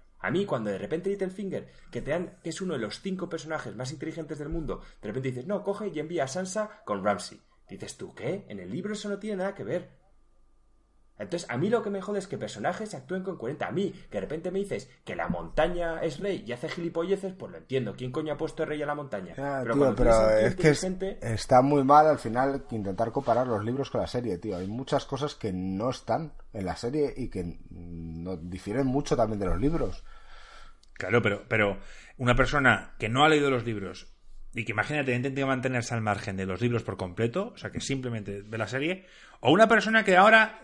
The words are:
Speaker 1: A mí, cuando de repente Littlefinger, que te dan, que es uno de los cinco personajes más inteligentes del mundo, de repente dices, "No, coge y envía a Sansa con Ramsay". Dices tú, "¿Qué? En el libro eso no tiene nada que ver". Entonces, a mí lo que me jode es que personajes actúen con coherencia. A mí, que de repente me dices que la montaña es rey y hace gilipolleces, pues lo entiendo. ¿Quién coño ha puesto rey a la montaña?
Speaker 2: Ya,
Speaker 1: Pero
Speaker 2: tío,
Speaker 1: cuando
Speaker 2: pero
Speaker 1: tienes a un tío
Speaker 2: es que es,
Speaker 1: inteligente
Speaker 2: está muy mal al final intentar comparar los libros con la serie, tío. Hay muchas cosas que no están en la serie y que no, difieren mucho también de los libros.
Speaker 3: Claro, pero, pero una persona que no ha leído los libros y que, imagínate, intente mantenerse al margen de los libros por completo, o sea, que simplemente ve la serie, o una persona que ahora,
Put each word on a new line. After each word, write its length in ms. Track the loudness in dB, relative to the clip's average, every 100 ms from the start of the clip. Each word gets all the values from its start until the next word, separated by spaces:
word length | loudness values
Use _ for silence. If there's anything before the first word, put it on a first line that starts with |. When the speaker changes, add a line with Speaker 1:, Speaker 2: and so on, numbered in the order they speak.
| -20 -8
Speaker 1:
A 100 | -2
mí, 160 | 0 0
cuando 260 | -2 -2
de 60 | -4
repente 320 | -4 -4 -4
Littlefinger, 600 | -2 -4 -6 -8 -8 -10 -18 -12
que 120 | -8
te 100 | -4
dan, 260 | -4 -4 -10
que 60 | -10
es 100 | -6
uno 140 | -4
de 60 | -4
los 180 | -6 -6
cinco 300 | -6 -6 -6
personajes 440 | -8 -6 -6 -6 -8
más 160 | -8
inteligentes 440 | -8 -8 -8 -8 -8
del 100 | -6
mundo, 320 | -4 -4 -8 -10 -12
de 60 | -8
repente 220 | -4 -4
dices, 180 | -4 -4
"No, 160 | -4
coge 240 | -2 -4 -4
y 120 | -6
envía 260 | -4 -2 -2
a 20 |
Sansa 540 | -4 -4 -4 -6 -8
con 200 | -6 -2 0
Ramsay". 340 | 0 -4 -16 _ _ -16
Dices 280 | -12 -12 -12
tú, 160 | -14 -8
"¿Qué? 300 | -6 -6 -8
En 100 | -12
el 100 | -8
libro 220 | -6 -6
eso 160 | -6 -6
no 80 | -6
tiene 180 | -4 -4
nada 160 | -4 -6
que 80 |
ver". 260 | -6 -6 -6 _ _ _ _ _ _ _ _ _ _ _ _ -14
Entonces, 300 | -8 -8 -4
a 80 | -2
mí 120 | 0
lo 140 | 0
que 60 | 0
me 120 | -4
jode 160 | -4 -6
es 80 | -6
que 100 | -8
personajes 560 | -8 -6 -4 -4 -8 -10
actúen 280 | -6 -6
con 140 | -6 -6
coherencia. 300 | -6 -6 -4
A 40 |
mí, 200 | -2 -2 -4 -10
que 80 | -6
de 40 |
repente 300 | -6 -6 -4
me 80 | -4
dices 300 | -4 -6 -8 _
que 140 | -10 -4
la 100 | -4
montaña 720 | -4 -2 2 2 2 -2 -2
es 160 | -4 -2
rey 240 | -4 -4 -6
y 60 |
hace 160 | -8 -6
gilipolleces, 640 | -6 -4 -2 0 -2 -2 -8
pues 140 | -12
lo 60 | -14
entiendo. 360 | -4 -2 -2 -6
¿Quién 120 | -6
coño 180 | -4 -4
ha 40 | -2
puesto 260 | -4 -4
rey 180 | -4 -2
a 40 | -4
la 100 | -4
montaña? 400 | -6 -8 -8 -6
Speaker 2:
Ya, 240 | -4 -2
Speaker 1:
Pero 120 | 2
Speaker 2:
tío, 60 | 4
Speaker 1:
cuando 140 | 4 6
Speaker 2:
pero 140 | 8
Speaker 1:
tienes 40 | 8
a 60 |
un 160 | 8 6
tío 80 | 6
Speaker 2:
es 80 | 6
que 140 | 4
es, 140 | 4 0
Speaker 1:
inteligente 480 | -4 -6 -6 -4
Speaker 2:
está 280 | -4 6 8
muy 220 | 8 6
mal 240 | 8 10 10
al 120 | 6
final 440 | 0 0 0 -2 -6
intentar 400 | -6 -4 -2 -2
comparar 360 | 0 2 2 2
los 180 | 0 0
libros 240 | -2 -2
con 100 | -2
la 80 | -2
serie, 300 | -2 -2 -4
tío. 180 | -4 -4
Hay 120 | -4
muchas 360 | -6 -2 -2
cosas 320 | -2 -4 -4 -4
que 160 | -4
no 380 | -2 -2 -2 -2
están 420 | -4 -2 -2 -4 -12 -12
en 120 | -6 -6
la 120 | -4
serie 360 | -4 -2 -2 -2
y 120 | -6
que 280 | -6 -6 -8 -14
no, 680 | -14 -12 -10 -10 -8 -8 -8
difieren 500 | -8 -10 -4 -2 0
mucho 300 | 0 2 2
también 240 | 2 0
de 60 | 0
los 120 | 2
libros. 460 | 2 2 -2 -4 -12 -16 -18 -18 -18 -18 -18 -20 -18
Speaker 3:
Claro, 280 | -8 0 2
pero, 220 | 2 0 0
pero 300 | 2 2 0 -8 -18 -18 -2
una 180 | 4 4
persona 580 | 4 6 6 6 2 -6
que 120 | 0
no 160 | 4 6
ha 40 |
leído 200 | 6 4
los 140 | 2 0
libros 420 | -4 -6 -12 -18 -20 -18 -16 -10
y 120 | -6 -2
que, 60 |
imagínate, 420 | 0 2 0 0
intente 320 | 0 0 0 0
mantenerse 480 | 0 0 -2 -2
al 80 | 0
margen 340 | 0 0 -2 -4
de 100 | -4
los 140 | 0
libros 220 | 0 0
por 140 | -2 -6
completo, 540 | -6 -2 -2 -2 -6
o 40 | -8
sea, 140 | -10
que 80 | -8
simplemente 640 | -6 -4 -4 -6 -8 -10
ve 140 | -8 -6
la 100 | -4
serie, 380 | -2 -2 -4 -10 -20 -20 0
o 100 | 6
una 160 | 8 8
persona 360 | 6 4 4
que 140 | 6 8
ahora, 420 | 10 10 6 0